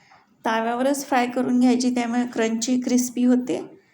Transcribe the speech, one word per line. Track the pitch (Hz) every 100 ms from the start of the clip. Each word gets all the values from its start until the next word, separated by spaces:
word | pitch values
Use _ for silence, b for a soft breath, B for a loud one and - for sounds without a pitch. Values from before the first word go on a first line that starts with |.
| b b b _
ताव्यावरच | 240 220 226 240 262 277 -
फ्राय | 254 247
करून | 262 247 247
घ्यायची, | 254 240 247
त्यामुळे | 247 233 240 240
क्रंची, | 269 226 226 254 254
क्रिस्पी | - 247 247 247
होते. | 247 247 247 349 370 b b